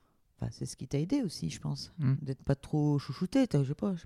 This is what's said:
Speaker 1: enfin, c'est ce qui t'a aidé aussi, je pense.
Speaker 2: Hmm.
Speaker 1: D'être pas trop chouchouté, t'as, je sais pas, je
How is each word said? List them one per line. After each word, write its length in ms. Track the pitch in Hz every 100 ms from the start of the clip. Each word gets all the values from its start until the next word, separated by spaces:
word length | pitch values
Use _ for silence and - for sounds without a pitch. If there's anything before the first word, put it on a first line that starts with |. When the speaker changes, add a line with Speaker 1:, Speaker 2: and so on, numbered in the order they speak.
| _ _ _ -
Speaker 1:
enfin, 100 | 117
c'est 140 | - 131
ce 100 | -
qui 100 | -
t'a 140 | 139
aidé 220 | 165 285
aussi, 260 | 208 - 82
je 120 | -
pense. 320 | - 139 - -
Speaker 2:
Hmm. 180 | 131 139
Speaker 1:
D'être 220 | 139 135
pas 120 | - 139
trop 440 | - 151 147 143
chouchouté, 480 | - 131 185 269 254
t'as, 160 | 147
je 60 | 131
sais 40 |
pas, 220 | 147 208
je 80 | 175